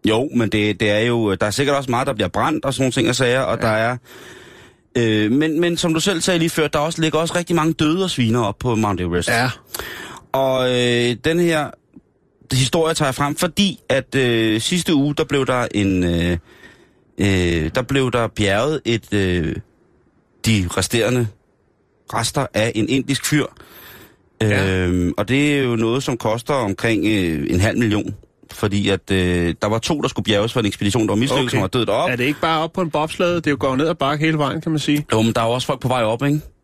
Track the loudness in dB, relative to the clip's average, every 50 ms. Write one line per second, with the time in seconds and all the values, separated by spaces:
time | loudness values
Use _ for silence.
0 | 2 2 2 2 2 2 2 0 0 2 2 0 0 0 0 0 0 2 2 2
1 | 2 2 2 2 2 0 0 0 -2 -2 0 0 0 2 2 0 0 0 -2 -2
2 | 0 -2 -2 -2 -2 -2 0 0 0 0 -2 -2 -2 -4 -2 0 -2 0 0 0
3 | 0 0 0 0 2 2 2 0 0 0 -2 0 0 0 0 2 0 -2 -2 -4
4 | _ -18 -20 -20 -20 -20 -20 -20 -20 -20 -20 -20 -20 -20 -20 _ _ _ _ 0
5 | 2 2 2 2 2 2 2 2 2 2 0 0 0 0 0 0 0 0 0 2
6 | 0 0 0 0 0 0 2 2 2 0 0 0 -2 0 0 -2 -2 -2 -2 0
7 | -2 0 2 0 -2 0 -2 -4 -2 0 0 0 2 0 0 2 2 2 2 0
8 | 0 -2 0 0 0 2 2 2 0 -2 -4 _ -2 0 0 2 2 0 0 -2
9 | -2 -2 -2 -2 0 0 0 0 0 -2 -4 -8 -16 _ -12 -12 -10 -10 -12 -14
10 | -14 -16 -18 -20 -12 _ -2 0 0 2 2 2 0 0 0 2 2 2 2 2
11 | 2 0 -2 0 -2 0 2 2 2 2 2 0 -2 -4 -8 _ _ _ _ -20
12 | _ _ _ _ _ _ _ _ _ -4 0 0 0 2 2 2 2 2 2 0
13 | 0 -2 0 -2 -2 -2 -2 -2 -2 -2 0 0 0 0 0 -6 _ _ -2 -2
14 | -2 _ 0 0 2 2 2 2 2 2 0 0 0 -2 -2 -2 0 2 2 2
15 | 2 2 0 -2 -2 0 0 0 0 0 0 0 -2 -2 0 0 0 2 2 2
16 | 0 0 0 0 0 0 -2 -2 -4 -12 -20 -20 -20 -20 -20 -20 -20 _ _ _
17 | _ _ _ -2 0 2 2 2 2 2 0 0 -2 -2 -2 -4 -4 0 0 0
18 | 0 0 0 0 -2 -2 -2 0 0 2 2 2 0 0 -2 -2 -2 -2 -2 -2
19 | -2 -2 -2 0 0 0 0 0 -2 -2 -4 -8 -10 _ _ _ _ _ _ _
20 | _ _ _ _ _ _ _ _ 0 0 2 2 0 0 -2 -4 -4 -2 0 0
21 | 0 2 2 0 0 -2 -6 _ _ _ _ _ _ _ _ _ _ _ _ _
22 | _ _ -6 -4 -4 -2 -2 -2 -4 -2 _ -2 -2 0 0 -2 -2 0 0 -2
23 | 0 -2 -4 -4 -2 0 0 0 0 -2 -6 -16 -20 -20 -20 -20 -20 -20 -20 -20
24 | -20 -20 _ _ _ _ _ _ 0 0 2 2 2 0 0 2 2 2 2 2
25 | 2 0 0 -2 -2 0 0 2 2 2 2 0 0 0 0 0 2 0 0 0
26 | -2 -2 -4 -2 -2 -2 -2 -2 -2 -2 -2 0 0 -2 -2 -2 0 0 0 2
27 | 2 2 2 2 0 0 0 -2 -2 0 0 2 2 2 2 2 0 2 0 0
28 | -2 -4 -8 -12 -16 _ _ _ -20 _ -8 -4 -2 0 0 0 2 2 0 0
29 | _ -2 0 0 2 2 0 0 0 -2 -2 -2 -2 -2 -2 -2 -2 -2 -2 -2
30 | -2 -4 -4 -4 -2 0 0 2 0 0 -2 -2 -2 -2 -2 -2 -2 0 2 2
31 | 0 2 0 0 0 0 0 -2 -2 0 0 -2 -2 0 0 -2 0 0 0 0
32 | 0 0 -2 -2 -2 -2 -2 -2 0 0 0 0 -2 -2 _ -4 -4 -2 0 -2
33 | -2 -2 -2 -2 0 0 0 0 0 -2 -2 0 0 0 0 0 0 0 0 0
34 | 0 -2 0 0 0 0 0 0 0 -2 -2 -4 -2 -2 -2 -2 0 0 0 0
35 | 0 0 0 2 2 2 2 2 0 0 0 -2 -2 -2 -4 -2 0 0 0 2
36 | 2 0 0 0 0 0 0 0 -4 -8 _ _